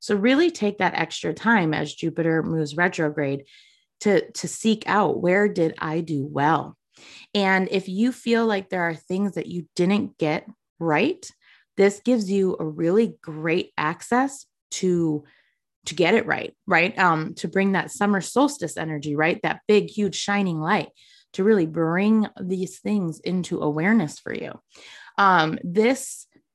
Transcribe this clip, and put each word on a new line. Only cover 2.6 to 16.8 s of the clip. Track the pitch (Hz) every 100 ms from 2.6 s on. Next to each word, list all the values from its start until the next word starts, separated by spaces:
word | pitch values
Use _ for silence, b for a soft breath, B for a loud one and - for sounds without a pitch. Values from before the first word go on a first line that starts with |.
| 151 147
retrograde | 180 180 156 151 139 139 139 b b b b _
to, | 208 185 -
to | - 170
seek | - 226 220 -
out, | 196 180 -
where | 175 185 208
did | 180 160 -
I | 160 160
do | 160 147
well? | 143 147 143 156 131 - _ B B B B
And | 208 190 190 190
if | 190 185
you | 185 240
feel | 240 - 233 226
like | 202 190
there | 185
are | 170
things | 160 _ 185 202
that | 170 -
you | 175 151
didn't | - 175 208 202 -
get | 156 156 - - _ _
right, | 165 151 240 370 - _ b b b -
this | 196 202
gives | - 247 190
you | 196 190 -
a |
really | 156 156 165 196 226 160
great | - 156 160 175 - -
access | 151 175 - 240 277 277 - _ _
to, | - 185 175 165 151 b b b b _ _ -
to |
get | 160 185
it | 226 -
right, | 147 - - -
right? | 175